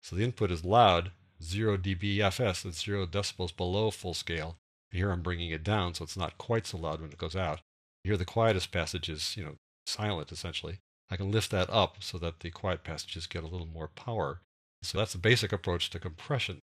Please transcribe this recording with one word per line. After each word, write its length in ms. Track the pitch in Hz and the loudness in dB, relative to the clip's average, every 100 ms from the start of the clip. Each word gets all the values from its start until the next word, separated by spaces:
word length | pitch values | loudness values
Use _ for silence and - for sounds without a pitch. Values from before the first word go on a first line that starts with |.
So 140 | - 87 | -4 0
the 80 | |
input 260 | 117 123 104 | 0 2 0
is 160 | 85 90 | 0 6
loud, 460 | 110 110 87 90 - _ _ | 10 10 8 2 -10 _ _
zero 340 | 80 95 110 98 | -6 0 2 2
D 160 | 95 | 2
B 300 | 90 101 101 | 0 0 4
F 160 | 101 95 | 4 4
S, 240 | 117 90 | 0 0
that's 200 | 92 85 | -6 -8
zero 220 | - 101 92 | -4 -2 0
decibels 500 | 98 101 - 87 - | -2 -2 -4 -6 -2
below 360 | 90 98 110 | 0 2 0
full 240 | - 92 82 | -2 -6 -6
scale. 420 | - 85 80 82 _ _ _ | -4 -4 -4 -10 _ _ _
Here 220 | 90 101 | 0 2
I'm 100 | 90 | 2
bringing 300 | 87 87 85 | -2 -4 -4
it 120 | 80 | -4
down, 300 | 82 107 87 | 0 0 0
so 100 | 85 | -2
it's 140 | 80 - | -8 -4
not 220 | 80 - | -6 -6
quite 260 | - 113 - | 0 0 0
so 140 | 82 | -6
loud 220 | 80 78 | -4 -4
when 100 | 80 | -8
it 80 | 73 | -8
goes 160 | 82 90 | -6 -2
out. 260 | 90 78 _ _ _ _ | -2 -4 _ _ _ _
Here 140 | 92 101 | 0 0
the 80 | 87 | 2
quietest 460 | - 113 95 - | 4 4 4 2
passage 380 | 90 80 87 82 | -2 -2 -4 -6
is, 280 | 78 - - | -4 -6 -6
you 60 | 78 | -8
know, 120 | 73 _ _ - | -12 _ _ -8
silent, 460 | - 107 92 73 | -4 -2 -2 -4
essentially. 480 | 78 87 78 80 90 _ _ _ | -8 -8 -6 -8 -10 _ _ _
I 100 | 92 | -4
can 140 | 98 | 2
lift 200 | 110 - | 2 2
that 180 | 98 90 | 2 4
up 320 | 107 92 - | 4 4 2
so 160 | - 87 | -10 -4
that 220 | 85 80 | -6 -6
the 100 | 87 | -10
quiet 340 | - 98 85 | -4 -2 -2
passages 440 | - 78 - 82 80 | -4 -8 -8 -10 -8
get 160 | 90 | -8
a 40 | 80 | -6
little 200 | 90 82 | -8 -8
more 220 | 82 78 | -8 -10
power. 520 | - - 113 85 87 _ _ _ _ | -10 -6 -2 -2 -4 _ _ _ _
So 160 | - - | -6 -2
that's 160 | 110 | -2
the 60 | 90 | 2
basic 320 | 110 120 104 | 4 6 4
approach 380 | 98 - 87 - | -2 0 0 -2
to 80 | 85 | -6
compression. 600 | 90 78 - 135 - 85 _ | -10 -12 -4 -2 -2 -8 _